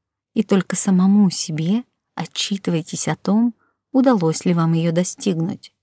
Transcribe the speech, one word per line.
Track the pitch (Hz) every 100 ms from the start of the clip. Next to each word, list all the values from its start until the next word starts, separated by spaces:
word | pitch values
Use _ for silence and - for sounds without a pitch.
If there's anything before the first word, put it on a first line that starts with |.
| _ _ _ 220
и |
только | 214 196 - -
самому | 196 180 190 208 190
себе | - - 156 165 226 - _ _ -
отчитываетесь | 165 - - 196 - 165 - 165 165
о | 165
том, | - 214 240 - _ _ _
удалось | 269 262 220 160 156 185
ли |
вам | 170 165
её | 165 170
достигнуть. | 165 185 - 202 165 170 - - _